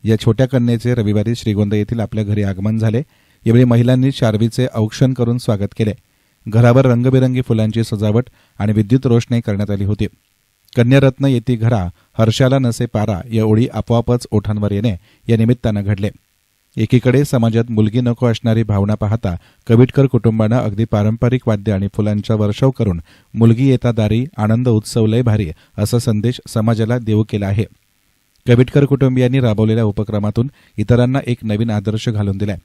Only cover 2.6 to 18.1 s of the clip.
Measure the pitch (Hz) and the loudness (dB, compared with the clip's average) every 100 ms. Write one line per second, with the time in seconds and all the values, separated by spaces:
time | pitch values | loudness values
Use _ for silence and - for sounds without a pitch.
2.6 | 101 110 110 110 156 _ _ _ 113 117 | -2 0 0 -2 -6 _ _ _ 2 4
3.6 | 127 117 120 127 131 135 113 104 113 - | 6 4 4 2 0 0 -2 0 -2 -2
4.6 | 127 117 107 - 131 127 120 123 - 104 | -4 -2 -4 0 0 0 -2 -2 -2 -4
5.6 | 101 - 110 92 _ _ _ _ - 107 | -4 -4 -4 -4 _ _ _ _ -2 4
6.6 | 120 123 131 120 127 131 127 127 127 113 | 4 6 4 2 2 2 2 -2 -2 0
7.6 | 110 110 110 107 107 107 123 _ _ _ | 0 -2 -4 -2 0 0 -2 _ _ _
8.6 | 104 107 101 131 131 117 - 117 113 101 | -2 0 2 0 2 0 0 -4 -2 -4
9.6 | 101 101 101 104 101 _ _ _ _ _ | -4 -4 -4 -2 -4 _ _ _ _ _
10.6 | _ - 120 135 135 127 139 123 110 120 | _ 0 4 4 4 0 0 0 -2 -2
11.6 | 113 113 87 - _ - 113 - 131 135 | 0 0 -4 -10 _ -2 0 2 2 2
12.6 | 123 113 123 110 107 92 - 110 110 107 | 0 -2 -4 -2 -2 -4 -4 -2 2 2
13.6 | 127 110 - 117 117 120 - 107 101 107 | 2 -4 -2 0 0 -2 0 -4 -2 -4
14.6 | 104 101 113 90 _ _ - 113 113 120 | -2 -2 -2 -4 _ _ -2 2 2 2
15.6 | 120 104 101 98 101 - _ _ _ _ | 0 -2 -4 -4 -4 -8 _ _ _ _
16.6 | _ - 110 127 127 127 147 131 113 113 | _ -4 0 2 4 2 2 0 0 0
17.6 | 120 110 107 117 123 | -2 0 0 0 -2